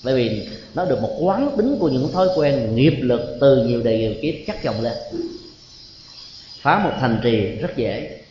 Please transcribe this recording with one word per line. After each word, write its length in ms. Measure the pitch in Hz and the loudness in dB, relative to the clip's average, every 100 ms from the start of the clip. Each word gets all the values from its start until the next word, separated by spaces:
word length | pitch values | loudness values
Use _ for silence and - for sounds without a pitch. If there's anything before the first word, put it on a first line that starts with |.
Bởi 120 | 123 131 | 0 0
vì 340 | 113 107 - - - 156 | 0 -2 -8 -14 -10 -4
nó 100 | 175 | 0
được 160 | 120 | 0
một 160 | 113 - | -2 -2
quán 320 | 175 214 285 220 | 0 0 0 0
tính 200 | 233 285 | 0 0
của 100 | 175 | 0
những 220 | 131 147 | 0 -2
thói 160 | 180 185 - | 0 2 2
quen 400 | 143 135 110 113 | 2 0 0 4
nghiệp 180 | 147 - | 4 4
lực 360 | 123 120 - - | 0 0 -2 2
từ 260 | 139 131 117 | 6 6 4
nhiều 140 | 120 | 0
đời 140 | 113 110 | 2 0
nhiều 160 | 110 101 | 0 -2
kiếp 120 | 151 - - | -4 -6 -8
chất 80 | 202 | -6
chồng 180 | 131 107 | -6 -4
lên. 160 | 117 - - - - - - - - - - - - - - - - - | -4 -6 -10 -10 -10 -12 -18 -20 -20 -20 -20 -20 -20 -20 -20 -20 -20 -2
Phá 180 | 139 185 | 2 2
một 120 | 185 - | 2 0
thành 200 | 127 110 | 0 2
trì 180 | 120 110 | 2 2
rất 360 | 98 - 170 - | 0 -4 -6 -4
dễ 440 | 107 101 151 - - | -4 -4 -10 -14 -18